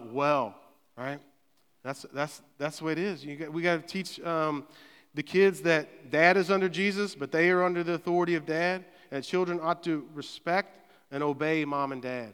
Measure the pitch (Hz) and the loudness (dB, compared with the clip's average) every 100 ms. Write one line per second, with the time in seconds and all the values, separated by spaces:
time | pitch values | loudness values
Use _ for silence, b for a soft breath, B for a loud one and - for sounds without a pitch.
0 | 117 127 143 143 113 92 - _ _ - | -4 0 2 2 0 -6 -20 _ _ -10
1 | 127 143 - _ _ _ _ _ 127 139 | -8 -8 -14 _ _ _ _ _ -10 -10
2 | - 135 151 - - - 147 151 160 160 | -8 -4 -4 -6 -20 -8 -6 -4 -4 -2
3 | 202 160 143 143 156 160 175 165 - 190 | -4 -6 -10 -10 -8 -2 0 0 -2 -8
4 | 180 - 170 165 156 147 143 B B B | -8 -8 -2 0 0 -2 -6 B B B
5 | B 147 147 185 196 165 165 160 147 - | B -8 0 4 4 4 2 2 2 -10
6 | 127 147 170 190 175 196 190 165 202 196 | -2 6 6 6 4 2 2 2 0 0
7 | 208 143 139 160 175 180 180 175 170 170 | -4 -4 -2 2 4 4 2 0 -2 -2
8 | 180 175 175 165 151 160 175 185 185 B | 0 0 2 0 -2 0 0 -2 -8 B
9 | B 139 - 185 180 175 160 170 175 156 | B -8 -2 -2 0 -2 -2 -2 -2 -4
10 | - 147 139 - 165 185 202 - b b | -4 -12 -14 -8 -2 -2 -2 -10 b b
11 | b 139 147 135 156 160 147 143 139 135 | b -4 -2 0 0 0 0 -2 -4 -4
12 | 127 127 113 | -6 -8 -10